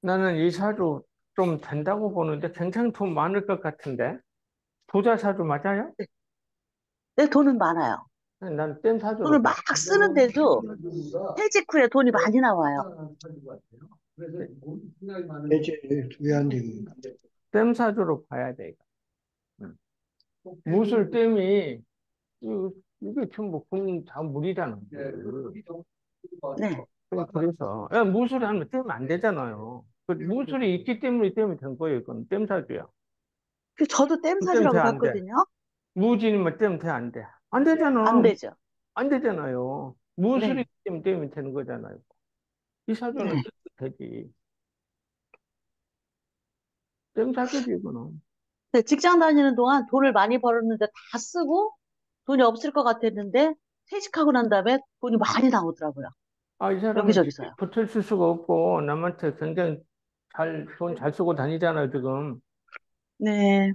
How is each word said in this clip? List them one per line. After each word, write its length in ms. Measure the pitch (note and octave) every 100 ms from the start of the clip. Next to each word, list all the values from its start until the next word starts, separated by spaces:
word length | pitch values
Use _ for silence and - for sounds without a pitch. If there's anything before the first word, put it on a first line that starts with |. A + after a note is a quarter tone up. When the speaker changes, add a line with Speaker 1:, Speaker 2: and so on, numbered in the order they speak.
Speaker 1:
나는 360 | F3 F#3+ F#3+ E3
이 140 | E3+
사주 520 | F3 G#3 G#3+ F3 C#3 - _ _ -
좀 240 | F3+ D#3+
된다고 520 | - D3 D#3 G#3 G#3+
보는데 380 | F3+ D#3+ D3+ E3
굉장히 380 | - F3 G3+ A#3+
돈 200 | A3 G3
많을 320 | D3+ D#3+ G3+ G3+
것 140 | F#3+
같은데. 560 | D#3+ D3+ C#3+ A#2+ A#2+ A#3+ _ _ _ _ _ _ _
부자 300 | G3 G#3+ A3+
사주 260 | G3+ G3
맞아요? 500 | E3 C#3+ G3 G3+ D4 -
Speaker 2:
네. 80 | - _ _ _ _ _ _ _ _ _ _ -
네, 120 | D4
돈은 280 | C#4+ C#4 A#3+
많아요. 480 | E3+ E3+ C3 G#2 - _ _ _
Speaker 1:
난 420 | F#3+ D3 D#3 D3
땜 180 | A3 A3+
사주로 260 | G#3 G#3+ F#3
Speaker 2:
돈을 140 | D4+
Speaker 1:
봐. 80 | A3+
Speaker 2:
막 260 | - - C#4+
쓰는데도 880 | - G4+ G4+ D4 B3 C#4+ D4 B2+ G#3+ G#3+ E4+ D#4+ D4+ B4+ - -
퇴직 280 | G#4+ G#4 E4+
후에 160 | D#4+ A#3+
돈이 220 | C4+ B3
많이 280 | G#3 G3+ A#3
나와요. 380 | B3+ F#3 D3+ C#3 C3+ E3 D#3 D3+ D#3+ D3+ C3+ G#2 _ A#2 - _ _ - D#3+ F3 F#3 C#3 C#3+ G3+ - - G3 F#3+ E3 D3+ D3
Speaker 3:
대체 300 | D#3 F3+ D3+ C3+ C#3+ B2+ -
왜 140 | D3
안 160 | D3 C#3+
되는 360 | C3 A2+ A2 G#2 - C3 - _ _ _
Speaker 1:
땜 220 | G#3 A3+
사주로 520 | A#3+ A#3 G#3 F3 D3+ _
봐야 260 | C3 B2+ B2+
돼, 140 | E2
이거. 140 | - _ _ _ _ _ _ _ _
응. 160 | G2 D#2 _ _ _ _ _ _ F#3 F#3 -
무술 460 | F3+ G#3+ A3+ G3
땜이, 680 | A#3 A3+ G#3+ F#3 G3+ D#3+ A#2 A2+ _ _ _ _ _
이거, 300 | A3+ G#3 F#3+ F#3+ _ _
이게 280 | G3+ B3 A#3
전부 320 | - G#3+ D#3 -
금 360 | F#3+ G3 F3 -
다 160 | -
물이라는 640 | D#3+ C#3 E3 F#3+ D3+ G#2 -
거예요. 600 | D3 - - G#3+ - A3+ G#3 - E4+ - _ _ _ - - F#3 -
Speaker 2:
네. 280 | G#3 C#3 B2 _ _ F#3 E3
Speaker 1:
그래서, 560 | D#3+ E3 E3 A2 G#2+ G#2
야, 100 | G#3+
무술이 400 | G#3 F#3+ B3 C4 A3
하면 240 | G#3 D3+
땜이 160 | B3+ B3+
안 180 | A#2 C3
되잖아요. 760 | F3 A3 E3 B2 G#2+ A2 B2 A#2 _ -
그 60 |
무술이 640 | E3 D#3+ A#3 C4+ C4+ A3+ F3+
있기 240 | A3 A#3
때문에 340 | C#4 A#3+ G3+
땜이 240 | F#3+ A3 D#3+
된 200 | C3+ B2+
거예요. 200 | D#3+ C3
이건 280 | A#2+ A2+ A2+
땜 200 | G3 G#3
사주야. 400 | F#3+ - - - _ _ _ _ _ _ _ _ -
Speaker 2:
그 100 | D4+
저도 340 | - C#4 E4
땜 180 | D#4 F#4+
Speaker 1:
그 60 | F#4
Speaker 2:
사주라고 260 | F4 G3+
Speaker 1:
땜 0 |
돼, 60 | -
안 200 | - C#3
돼? 80 | A#3+
Speaker 2:
봤거든요. 260 | G3+ F#3 B3 F#4+ _ _ _ _
Speaker 1:
무진이면 640 | - G#3+ A#3 A3+ G#3 F3 D#3+
땜 220 | G#3+ E3
돼, 100 | E3
안 220 | C3+ A#2+
돼? 140 | A#2 G#2 _ _
안 140 | A#3+
되잖아. 440 | D4 D#4+ D#4 B3 A3
Speaker 2:
안 120 | A#3+
되죠. 300 | A3+ G3 - - _ _ _
Speaker 1:
안 160 | - C4+
되잖아요. 840 | C4+ A#3 F3+ C#3+ B2 B2+ C#3+ C3+ - _ -
무술이 380 | G3 C4 G#3+ C4
Speaker 2:
네. 60 |
Speaker 1:
있기 100 | B3 _
때문에 200 | G3+ E3+
땜이 260 | F3 F#3 D3
되는 220 | D#3 C#3
거잖아요. 440 | C3+ B2+ A#2+ G#2+ F#2+ _ _ _ _ _ _ _ _ -
이 80 | A3
사주는 300 | A#3+ C4+ G3 D#3
Speaker 2:
네. 60 | B2 _ - _
Speaker 1:
땜 200 | C3 -
되지. 360 | A#1 - A2+ _ _ _ _ _ _ _ _ _ _ _ _ _ _ _ _ _ _ _ _ _ _ _ _ _ _ _ _
땜 200 | - A#3+
사주지, 380 | B3+ B3 C#4+ B3 F3+
이거는. 420 | F#3+ - D3+ D#3 _ _ _ _ _
Speaker 2:
네, 80 | A#3+
직장 360 | A3 D4 F4 F4
다니는 360 | D#4+ D4 C#4 B3
동안 300 | B3 C#4 -
돈을 260 | C4 C4+
많이 260 | G#3 G#3 A#3+
벌었는데 460 | A#3+ A#3 A3+ A3 G#3+
다 300 | - - A#3
쓰고 580 | - F4 D4 E4+ G#4 - _ _ _ _ -
돈이 160 | C4+
없을 280 | A#3+ A3+ D4+
것 120 | D4
같았는데 680 | B3 A3+ A3+ G3+ G3+ A#3 D#4 D#4 _ _ _
퇴직하고 420 | G4+ G4 E4 D4+
난 180 | B3+ A3+
다음에 300 | G3+ F#3+ C4+ - _
돈이 160 | B3 A3+
많이 320 | G#3 - C4
나오더라고요. 580 | A#3+ E3 E3 D#3 C#3 - - _ _ _ _
Speaker 1:
아, 120 | F#3+
이 80 | F#3+
사람은 200 | G#3+ G#3+
Speaker 2:
여기저기서요. 540 | G3+ F#3+ D3+ C#3 G#2+ -
Speaker 1:
붙어 260 | F#3+ -
있을 200 | A3 A3+
수가 220 | G3+ G3+ E3+
없고 520 | E3+ E3+ E3 F3 F3
남한테 540 | D3 D3+ F3 E3+ D#3+ D3
굉장히 420 | D#3 E3 F3 D3+ _ _ _ _ _ -
잘, 320 | D#3+ D#3+ D3+ -
돈 180 | F3 D3+
잘 180 | C#3
쓰고 220 | D3 F3 D#3
다니잖아요, 560 | C#3 D#3+ E3+ D#3 C#3
지금. 480 | C#3+ B2+ C3+ D3 B2+ _ _ _ - _ _ _ _
Speaker 2:
네. 560 | G#3+ G#3 G3+ G3 G3